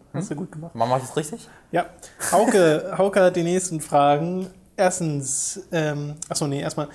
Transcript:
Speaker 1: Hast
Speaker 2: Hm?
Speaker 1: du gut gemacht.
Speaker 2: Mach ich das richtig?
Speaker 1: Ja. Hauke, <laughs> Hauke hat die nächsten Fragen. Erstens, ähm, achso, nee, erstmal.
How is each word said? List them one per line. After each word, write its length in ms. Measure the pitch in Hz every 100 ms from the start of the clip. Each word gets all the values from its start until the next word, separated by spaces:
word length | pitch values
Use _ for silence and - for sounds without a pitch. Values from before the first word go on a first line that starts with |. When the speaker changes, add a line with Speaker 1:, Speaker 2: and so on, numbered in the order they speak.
| _
Speaker 1:
Hast 160 | 139 202
Speaker 2:
Hm? 80 | 147
Speaker 1:
du 60 |
gut 80 | 185
gemacht. 200 | 151 165
Speaker 2:
Mach 240 | 113 120 131
ich 60 |
das 120 | 127 147
richtig? 320 | 156 233 - - _
Speaker 1:
Ja. 140 | 160 - - - - -
Hauke, 640 | 180 226 214 165 151 185
<laughs> 40 | 180
Hauke 240 | 196 196
hat 140 | 185 175
die 80 |
nächsten 380 | 170 185 - 160
Fragen. 640 | - 143 143 147 170 185 185 - _ -
Erstens, 920 | 185 180 165 143 127 - - 196 -
ähm, 440 | 170 151 147 147 147 -
achso, 180 | 165 151
nee, 140 | 139
erstmal. 260 | 160 - 147